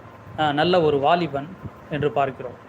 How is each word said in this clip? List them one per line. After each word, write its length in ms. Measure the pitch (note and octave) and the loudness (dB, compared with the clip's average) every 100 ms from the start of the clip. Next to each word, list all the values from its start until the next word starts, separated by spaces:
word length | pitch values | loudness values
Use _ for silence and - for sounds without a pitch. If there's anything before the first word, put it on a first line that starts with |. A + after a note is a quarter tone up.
| - - - - | -20 -20 -12 -2
ஆ, 120 | D#3 | 0
நல்ல 300 | C#3+ E3 F3+ | 2 4 4
ஒரு 160 | D#3 C#3+ | 4 4
வாலிபன் 480 | C#3 F3 E3 C#3 D3 F#3+ - - - | 4 2 2 -4 -8 -12 -16 -16 -8
என்று 200 | D3+ C#3+ | -2 0
பார்க்கிறோம். 460 | C#3+ C#3 B2 B2 - | 0 0 -2 -10 -14